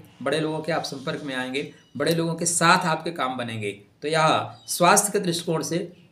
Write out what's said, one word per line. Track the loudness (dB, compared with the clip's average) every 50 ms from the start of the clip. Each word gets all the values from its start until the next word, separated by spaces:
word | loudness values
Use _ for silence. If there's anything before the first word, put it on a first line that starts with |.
| -14 -20 -14 -6 -4
बड़े | -2 0 0
लोगों | 0 -2 -4 -4
के | -4 -2 -2
आप | -2 -2
संपर्क | -4 -8 -8 -6 -6 -6 -6 -6
में | -6 -6
आएंगे, | -4 -4 -4 -4 -4 -6 -6 -10 -18 _ _ -6
बड़े | -2 0 0 2
लोगों | 2 0 -2 -2
के | -2 -2
साथ | -2 0 2 4 4 4 4 4
आपके | 0 -2 -2 -4 -6
काम | -4 -4 -4 -4 -4
बनेंगे। | -4 -6 -6 -6 -6 -6 -6 -8 -8 -14 _ _ _ -6
तो | -2
यह | 2 4 4 4 4 2 0 -4 -10 -14 -10 -6
स्वास्थ्य | 0 4 6 6 6 6 4 2 0
के | 0
दृष्टिकोण | 0 0 -2 -2 -2 -2 -2 -2 -2
से | -2 -2 -4 -4 -6 -12 -18 -20 -8